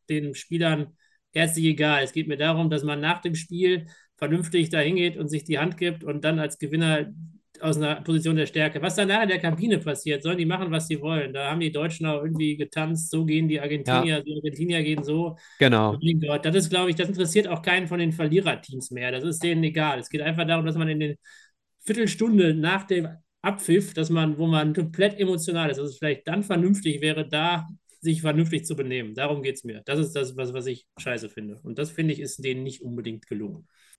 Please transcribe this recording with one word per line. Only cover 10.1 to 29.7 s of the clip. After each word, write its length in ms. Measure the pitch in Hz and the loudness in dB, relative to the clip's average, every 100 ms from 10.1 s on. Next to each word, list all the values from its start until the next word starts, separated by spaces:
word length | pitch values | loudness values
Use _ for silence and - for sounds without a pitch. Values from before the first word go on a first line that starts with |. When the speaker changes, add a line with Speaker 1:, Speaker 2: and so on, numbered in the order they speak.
| 143 | -2
Speaker 1:
sollen 160 | 160 180 | -2 0
die 60 | |
machen, 280 | 160 185 180 | 0 0 0
was 160 | 160 160 | -2 -2
sie 120 | 151 | -4
wollen. 320 | 151 160 135 | -2 -2 -2
Da 180 | 135 139 | -4 -4
haben 100 | 165 | -2
die 100 | 165 | -2
Deutschen 340 | 147 165 160 | -2 -4 -2
auch 180 | 160 147 | -2 -2
irgendwie 340 | 156 156 151 147 | -2 0 0 -2
getanzt, 540 | 143 160 156 165 - | -4 -4 -2 -2 -2
so 140 | 160 | 0
gehen 240 | 160 156 160 | 2 2 2
die 120 | 156 | 0
Argentinier, 560 | 147 147 135 127 147 151 | -2 -4 2 2 4 0
Speaker 2:
Ja. 60 | |
Speaker 1:
die 120 | 147 | -2
Argentinier 480 | 151 151 139 175 165 | -6 -6 -4 -2 0
gehen 220 | 151 151 | 0 -2
so. 320 | 139 156 170 160 - - | 0 -2 -2 -6 -8 4
Speaker 2:
Genau. 380 | 135 113 107 143 | 6 6 4 2
Speaker 1:
Mein 180 | 160 160 | 2 2
Gott, 240 | 147 147 | 0 0
das 100 | 156 190 | 2 2
ist, 140 | 160 | 2
glaub 180 | 185 180 | 0 0
ich, 80 | 165 | 0
das 120 | 175 | -2
interessiert 380 | 185 170 208 202 | 0 2 2 2
auch 160 | 165 | -2
keinen 240 | 185 180 170 | 2 0 0
von 140 | 175 | 0
den 120 | 170 | 0
Verliererteams 800 | 165 156 160 160 123 - 131 - | 0 2 2 2 -4 -8 -12 -10
mehr. 220 | 123 123 | -6 -4
Das 100 | 127 | -4
ist 200 | 160 160 | -4 -2
denen 200 | 175 165 | 0 2
egal. 380 | 156 160 151 131 | 0 2 0 -2
Es 100 | 113 | -4
geht 100 | 147 | -4
einfach 260 | 151 165 160 | -2 -2 0
darum, 200 | 165 160 | 0 0
dass 100 | 160 | 0
man 120 | 160 | 0
in 120 | 156 | 0
den 160 | 151 143 - - _ _ _ _ | -2 -6 -14 -20 _ _ _ _
Viertelstunde 720 | - 220 214 - 226 208 175 | -4 0 0 2 4 6 6
nach 300 | 160 160 196 | 4 2 0
dem 240 | 196 185 160 - _ _ | 0 -2 -2 -8 _ _
Abpfiff, 540 | 190 196 - 180 - | -4 -2 4 4 4
dass 160 | - 160 | -2 0
man, 260 | 165 156 151 | 2 2 2
wo 100 | 165 | 2
man 280 | 156 151 | 4 4
komplett 440 | 156 165 175 202 202 | 2 -2 2 2 2
emotional 520 | 190 175 175 170 156 | 0 0 -2 0 0
ist, 80 | 135 | -2
dass 120 | 143 | -6
es 80 | 131 | -2
vielleicht 280 | 151 131 - | -2 -2 -2
dann 160 | 190 | -2
vernünftig 580 | 202 170 180 202 160 143 | 0 2 4 4 2 0
wäre, 260 | 156 156 156 | 0 0 -2
da 420 | 151 165 170 160 - _ _ | 0 2 0 -4 -14 _ _
sich 200 | 165 160 | 0 0
vernünftig 460 | 156 151 165 156 - | 2 4 4 0 -4
zu 80 | |
benehmen. 400 | 143 131 127 110 | -4 -2 -4 -4
Darum 280 | 110 143 147 | -4 -2 -2
geht's 200 | 135 131 | -4 -6
mir. 180 | 120 | -10